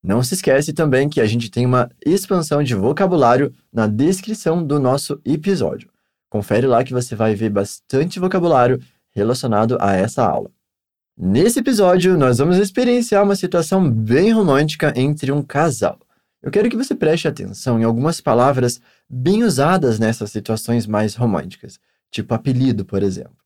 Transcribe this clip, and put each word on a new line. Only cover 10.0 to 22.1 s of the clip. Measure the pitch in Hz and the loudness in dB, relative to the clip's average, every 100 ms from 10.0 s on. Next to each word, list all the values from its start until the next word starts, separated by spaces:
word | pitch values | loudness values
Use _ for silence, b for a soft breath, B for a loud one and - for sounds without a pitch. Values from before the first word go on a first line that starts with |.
| 101 - | 0 0
aula. | 110 65 50 _ _ _ _ _ _ - | 0 0 -6 _ _ _ _ _ _ -6
Nesse | 92 107 202 240 | 0 2 2 2
episódio, | 233 220 185 180 180 175 | -2 2 4 4 2 2
nós | 131 120 | 2 2
vamos | 151 180 | 2 2
experienciar | 202 - 240 240 233 202 | 0 0 0 0 2 2
uma | 202 196 | 2 0
situação | 180 175 160 190 170 | 0 -2 0 2 2
bem | 113 110 127 202 | 0 2 2 4
romântica | 226 185 135 151 - 151 123 | 2 4 2 0 0 -2 0
entre | 135 151 131 | -2 -2 -2
um | 143 | -4
casal. | 135 143 165 123 92 - _ _ _ _ | -2 -2 0 0 -4 -4 _ _ _ _
Eu | - | -4
quero | 196 233 | 0 0
que | 220 | -2
você | 269 | -4
preste | - 156 165 160 | -2 0 0 -2
atenção | - 95 98 - 117 | -6 -12 -8 -2 0
em | |
algumas | 113 113 147 160 | 0 0 -2 -2
palavras | - 120 131 131 123 120 b b b | 0 2 2 2 -2 -4 b b b
bem | 127 135 208 | -4 0 2
usadas | 233 131 143 185 139 110 | 2 2 2 2 2 0
nessas | 113 117 104 | 0 -2 -6
situações | 110 101 110 - 117 107 | -8 -6 -6 -2 -2 0
mais | 107 107 | -2 -2
românticas, | 101 120 87 78 - - - _ _ _ | -2 -2 -2 -6 -16 -20 -20 _ _ _